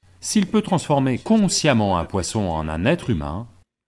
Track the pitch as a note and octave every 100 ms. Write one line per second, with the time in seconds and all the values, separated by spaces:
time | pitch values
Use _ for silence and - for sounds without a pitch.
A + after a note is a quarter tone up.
0 | _ _ - A3 G3 A3 G#3 F3 - C#3+
1 | C3 A#2+ - A3 F#3+ - D#3 A#2+ G2+ F2+
2 | E2 G2 F2 A2+ G2 D#2+ D#2 D#2+ G2+ E3+
3 | - F#2 D2 D#2+ A#2+ - _ _